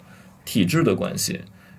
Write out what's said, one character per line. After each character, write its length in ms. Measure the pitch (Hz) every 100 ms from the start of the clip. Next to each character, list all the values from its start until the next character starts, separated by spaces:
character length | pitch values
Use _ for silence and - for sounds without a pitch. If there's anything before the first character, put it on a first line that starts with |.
| - - - -
体 220 | - 117 87
制 160 | 160
的 140 | 165 95
关 200 | 95 -
系， 260 | - - - - -